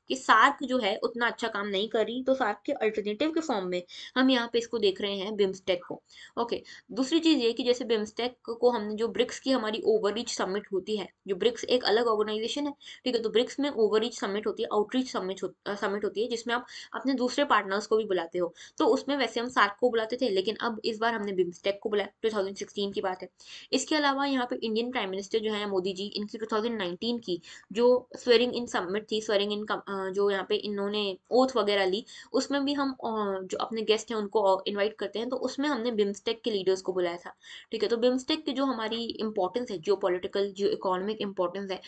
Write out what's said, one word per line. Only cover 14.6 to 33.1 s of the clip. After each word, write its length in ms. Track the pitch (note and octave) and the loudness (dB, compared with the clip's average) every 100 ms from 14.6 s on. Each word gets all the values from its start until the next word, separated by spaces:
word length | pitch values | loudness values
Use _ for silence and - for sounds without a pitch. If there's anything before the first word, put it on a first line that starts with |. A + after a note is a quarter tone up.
है, 60 | A3 | -2
आउटरीच 380 | G#3+ G#3 B3+ B3+ | 0 0 0 -2
समिट 320 | A#3 F#3 F#3+ | -4 -6 -6
हो-, 100 | F#3 - - | -8 -8 -8
अ, 80 | |
समिट 300 | G3+ G#3 G3+ | -4 -2 -2
होती 180 | G#3 F#3+ | -2 -2
है, 60 | A#3+ | -2
जिसमें 260 | A#3 A#3+ | -2 0
आप 120 | A#3+ B3+ - - | -2 -2 -16 -10
अपने 200 | A3+ B3+ | -4 0
दूसरे 300 | C4+ B3 C4 | 2 2 2
पार्टनर्स 420 | C#4 A3+ G3 G3 G#3 | 4 4 4 -2 2
को 100 | A3 | 2
भी 80 | |
बुलाते 340 | A3 F3+ E3 F3 | 2 0 0 -2
हो। 160 | F3 - - - | -2 -4 -10 2
तो 80 | B3+ | 4
उसमें 300 | C4 - C#4+ | 4 2 0
वैसे 240 | A#3 - | 0 -2
हम 80 | A#3+ | -2
sarc 220 | - G3+ - | 2 2 4
को 100 | B3 | 2
बुलाते 260 | A3+ A3 B3 | 2 0 0
थे, 120 | B3+ | 0
लेकिन 280 | F#3+ F#3+ G#3 | 0 0 -2
अब 240 | A#3 G#3+ | -4 -4
इस 140 | - G#3+ | -4 -2
बार 160 | A3+ | -2
हमने 180 | A3+ G3+ | -2 -2
बिम्स्टेक 460 | F#3 F3 F3+ G3 G3 | 0 0 0 -4 -2
को 60 | A3+ | -2
बुलाया, 200 | G#3 G3 _ | -2 -2 _
टू 60 | A3 | -4
थाउजेंड 280 | G#3+ F#3+ G3 | -2 -4 -6
सिक्सटीन 360 | G3 - G3+ | -10 -6 -4
की 80 | G3+ | -2
बात 220 | G3 F#3 | -4 -6
है। 60 | F#3 _ - - - | -12 _ -20 -18 -2
इसके 240 | C4+ - D#4 | -2 0 2
अलावा 300 | C#4+ C4+ C#4 | 2 2 0
यहाँ 200 | C4+ B3 | 0 0
पे 60 | B3+ | -2
इंडियन 340 | A3+ A3 A#3+ | -2 -2 -2
प्राइम 200 | B3+ G3 | -2 -4
मिनिस्टर 280 | F#3+ G3 A3+ | -4 -2 -2
जो 140 | G#3+ | 0
है 180 | G#3 G#3 | -2 0
मोदी 220 | F#3+ F3+ | 0 0
जी, 120 | F3+ G3+ | -2 -6
इनकी 320 | - G#3 A3+ | -6 -8 -8
टू 80 | A3 | -4
थाउजेंड 260 | A3 A3+ A3+ | -2 0 -2
नाइनटीन 400 | F3+ F3 A3+ A#3+ | -4 -4 -2 -2
की 220 | A3+ F3 - - - | -2 -6 -6 -20 -8
जो 360 | G3+ A#3+ B3 - - | 2 4 4 2 -4
swearing 360 | - A#3 B3 A3+ | 4 6 6 0
in 120 | A#3+ | -4
summit 300 | A#3+ F3+ G3 | -4 -2 -4
थी, 180 | G#3+ G#3+ | -2 -4
swearing 380 | G#3+ G3+ G#3 G#3 | 2 2 2 -2
in 80 | G#3+ | -4
कम-, 120 | G3+ - | -6 -4
अ, 220 | G3 F#3+ | -4 -4
जो 200 | F#3+ G3+ | 0 2
यहाँ 160 | G3 F#3 | 2 0
पे 60 | |
इन्होंने 640 | G#3 G#3 G3+ G3+ G#3 G3+ F#3 - | -2 -2 -4 -2 -2 -2 -6 0
ओथ 160 | A#3 C4 A#3+ | 2 4 2
वगैरह 280 | G3+ G3+ F#3 | 2 2 2
ली, 180 | G3 B3+ - - | 0 -4 -14 -4
उसमें 320 | C4 B3+ C#4+ | -2 0 0
भी 80 | C#4 | 0
हम, 200 | C#4+ C4+ | 0 -2
अ, 480 | C4 A#3+ | -4 -4